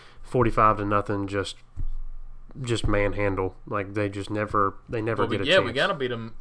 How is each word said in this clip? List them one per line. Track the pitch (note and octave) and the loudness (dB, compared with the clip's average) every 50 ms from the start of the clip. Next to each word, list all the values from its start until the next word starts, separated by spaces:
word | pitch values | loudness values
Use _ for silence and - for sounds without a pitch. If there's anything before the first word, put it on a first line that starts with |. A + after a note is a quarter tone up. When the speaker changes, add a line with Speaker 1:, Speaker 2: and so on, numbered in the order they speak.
| - - - - - | -20 -20 -16 -16 -8
Speaker 1:
forty-five | - - B2+ A#2+ A2+ - - A2+ G#2+ G#2+ | -2 2 2 4 4 6 6 6 6 6
to | G#2 G#2 | 4 2
nothing, | G2+ G#2 G#2 G2+ - G#2+ G2+ G2 | 2 2 2 2 0 -2 -2 -2
just, | F#2+ G2 G2+ F#2+ - - - - - - - - - - - - - - - - - - - - - - - | -2 -2 -2 -2 -4 -8 -12 -18 -12 -6 -2 -2 0 0 -2 -4 -6 -6 -8 -10 -10 -12 -14 -14 -14 -12 -8
just | C3 A#2+ A#2 G#2 - | -4 -2 0 0 2
manhandle. | A2 G#2+ G#2 G2+ G#2 G2+ G#2 G2+ G2+ F#2+ F#2+ F#2+ F#2+ - - - | 2 2 2 2 2 0 0 0 0 0 0 -2 -4 -4 -8 -10
Like, | - A2 G#2 G2 G2 G2+ | -6 -6 -6 -6 -4 -4
they | G#2+ G#2 G2+ | -2 -2 -2
just | G2 G2+ G2 - | -4 -6 -6 -4
never, | G#2 G#2 G#2 G2+ - G#2 G2+ F#2+ - - - - | -4 -4 -2 0 2 2 2 2 0 -4 -8 -6
they | - A#2 | -6 -4
never | G#2+ A#2 A2 G#2 | -2 -2 0 0
Speaker 2:
Well, | G#2 A2 | 0 0
we, | A2 | 0
Speaker 1:
get | G2 G2 | 0 2
a | C#3+ | 4
Speaker 2:
yeah, | F3+ | 4
Speaker 1:
chance. | F#3+ - | 4 4
Speaker 2:
we | A#2+ | 2
gotta | A#2 C3+ D#3+ F#3+ F#3+ | 0 0 0 0 0
beat | D3 C3 B2 | -2 -2 -2
'em | B2 A2+ A2+ A2+ - - | -4 -4 -6 -8 -8 -6